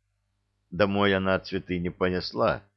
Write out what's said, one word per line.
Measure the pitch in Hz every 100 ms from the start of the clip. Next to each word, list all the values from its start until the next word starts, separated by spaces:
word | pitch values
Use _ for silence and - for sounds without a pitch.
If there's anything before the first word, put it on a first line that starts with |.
| _ _ _ _ _ _ _
Домой | 87 101 101 101
она | 95 95 92
цветы | - 95 - 90
не | 87
понесла, | 78 92 90 - 120 110 67 -